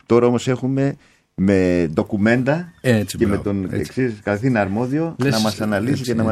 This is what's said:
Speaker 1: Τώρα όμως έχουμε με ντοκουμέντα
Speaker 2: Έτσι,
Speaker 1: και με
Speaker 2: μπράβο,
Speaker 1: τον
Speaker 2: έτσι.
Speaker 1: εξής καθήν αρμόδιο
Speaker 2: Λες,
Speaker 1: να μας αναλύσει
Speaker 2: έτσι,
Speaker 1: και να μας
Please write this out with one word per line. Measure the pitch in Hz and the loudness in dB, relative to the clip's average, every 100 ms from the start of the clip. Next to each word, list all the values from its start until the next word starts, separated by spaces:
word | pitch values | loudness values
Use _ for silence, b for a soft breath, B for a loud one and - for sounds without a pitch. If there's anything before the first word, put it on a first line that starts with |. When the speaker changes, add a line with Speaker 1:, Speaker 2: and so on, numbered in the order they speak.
| - | 2
Speaker 1:
Τώρα | 117 120 | 4 4
όμως | 120 - | 2 -2
έχουμε | 123 127 135 139 139 b b b - | -4 -2 -2 -2 -4 b b b -2
με | 95 98 92 87 85 | 2 4 4 2 0
ντοκουμέντα | 80 104 107 104 120 127 156 175 - | -2 -2 0 2 2 0 -2 -4 -6
Speaker 2:
Έτσι, | 131 113 98 - | 0 0 0 -2
Speaker 1:
και | 110 | 0
με | |
Speaker 2:
μπράβο, | 98 | 0
Speaker 1:
τον | 98 98 | -2 -4
Speaker 2:
έτσι. | 92 101 | -4 -4
Speaker 1:
εξής | - - 127 104 | -6 -2 -4 -4
καθήν | 101 104 131 117 | -4 -2 0 0
αρμόδιο | 98 101 123 143 165 - | 0 -2 -2 -2 -4 -2
Speaker 2:
Λες, | 131 | 0
Speaker 1:
να | 113 | 2
μας | 110 107 | 0 -2
αναλύσει | 107 101 117 | -2 0 0
Speaker 2:
έτσι, | 139 | -2
Speaker 1:
και | 131 | -2
να | 113 | 0
μας | 110 | 0